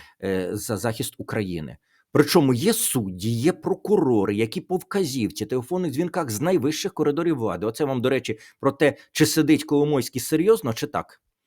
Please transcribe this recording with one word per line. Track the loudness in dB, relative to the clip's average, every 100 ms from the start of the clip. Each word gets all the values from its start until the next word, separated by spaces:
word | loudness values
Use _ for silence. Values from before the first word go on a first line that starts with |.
| -20 _
е, | -4 -4 -4
за | -6 -6 -4
захист | -4 -4 -6 -10
України. | -8 -6 -6 -6 -10 -16 _ _ _
Причому | 2 4 6 4
є | 4 2
судді, | 0 0 -2 -4 -4 -2
є | 0 0
прокурори, | 0 -2 -4 0 2 4 4 2 0
які | -2 -4
по | -4 -6
вказівці, | -4 -2 -2 -2 -2 -4 -4
телефонних | -4 -4 -4 -4
дзвінках | -2 -4 -4 -4
з | -2
найвищих | 0 0 0 -2 -4
коридорів | -2 0 0 0 0
влади. | -2 -2 -4
Оце | -2 -2
вам, | 0
до | 0
речі, | 0 -2 -8 -12 _
про | -2
те, | 2 2 0 _
чи | 0 2
сидить | 4 4 4
Коломойський | 4 2 2 2 -2 -6
серйозно, | -2 0 4 2 0
чи | -4 -4
так, | -6 -8 _ _ _